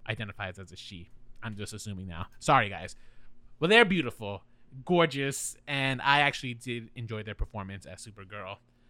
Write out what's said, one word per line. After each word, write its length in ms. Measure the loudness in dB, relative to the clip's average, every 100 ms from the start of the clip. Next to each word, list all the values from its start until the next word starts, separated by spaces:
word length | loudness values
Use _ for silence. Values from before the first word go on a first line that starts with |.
| -8
identifies 500 | -6 -8 -8 -10 -8
as 120 | -14
a 40 | -16
she. 360 | -14 -14 -14 -16 -16 -12
I'm 120 | -10 -8
just 180 | -10
assuming 340 | -10 -10 -8 -8
now. 200 | -8 -8 -2
Sorry, 300 | 4 4 4
guys. 260 | -2 -10 -12 -16 -16 -14 -14 -16 -2
Well, 100 | 6
they're 160 | 8 8
beautiful, 580 | 6 0 -4 -8 -8 -12 -20 -20 -14 2
gorgeous, 720 | 6 6 4 -2 -2 -6 -10 -6
and 340 | -2 0 2
I 200 | 6 6
actually 340 | 6 2 -6 -8
did 340 | -6 -6 -8 -10
enjoy 280 | -6 -6
their 120 | -6 -6
performance 500 | -6 -6 -8 -8 -12
as 200 | -14 -16
Supergirl. 480 | -18 -14 -12 -10 -12 _ _ _